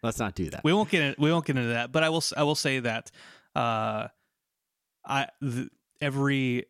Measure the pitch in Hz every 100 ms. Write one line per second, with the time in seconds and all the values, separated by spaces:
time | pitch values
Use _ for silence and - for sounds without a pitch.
0 | 117 - 104 92 82 78 151 196 214 180
1 | 143 139 147 165 151 135 117 117 120 156
2 | 160 160 - - 147 151 147 131 120 113
3 | - - - - _ 147 117 110 110 107
4 | 113 - _ _ _ _ _ _ _ _
5 | - 139 - - 139 120 - - _ _
6 | 147 135 139 139 127 123